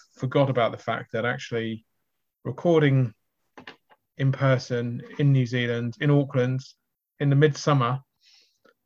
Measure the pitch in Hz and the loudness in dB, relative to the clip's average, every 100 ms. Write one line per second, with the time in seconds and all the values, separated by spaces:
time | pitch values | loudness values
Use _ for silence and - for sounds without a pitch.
0 | _ _ 131 147 135 120 110 - - - | _ _ -2 0 2 2 -2 -2 -6 -8
1 | - 113 117 135 - 117 113 110 _ _ | -6 -4 -4 -4 -6 -6 -6 -8 _ _
2 | _ _ _ _ 127 127 180 160 147 135 | _ _ _ _ -12 -4 2 4 4 2
3 | 120 - _ _ _ - - - _ _ | 0 -4 _ _ _ -20 -20 -20 _ _
4 | _ - 135 131 135 127 - 120 120 123 | _ -4 -2 0 2 0 0 -6 -6 -8
5 | - - 143 135 120 123 120 120 120 - | -10 0 2 2 2 -2 -2 -2 -4 -4
6 | 151 143 139 135 127 131 - _ _ _ | 2 2 2 0 -2 -2 -8 _ _ _
7 | _ - 143 139 151 143 - 139 120 135 | _ -4 0 4 4 2 0 2 2 -2
8 | - _ _ _ _ _ _ _ | -8 _ _ _ _ _ _ _